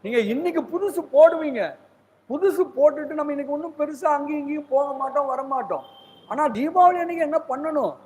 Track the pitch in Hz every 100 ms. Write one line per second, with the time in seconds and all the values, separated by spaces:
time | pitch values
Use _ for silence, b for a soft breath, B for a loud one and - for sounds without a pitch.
0 | 202 240 208 254 349 330 262 349 403 349
1 | - 269 330 339 302 240 165 - _ _
2 | _ _ _ 285 381 320 359 - 302 294
3 | 294 302 294 285 277 294 330 311 294 294
4 | 349 285 294 302 285 302 294 269 277 269
5 | 269 269 277 254 269 262 - - - -
6 | - - - 240 302 214 294 359 359 359
7 | 339 339 302 311 311 262 311 302 196 -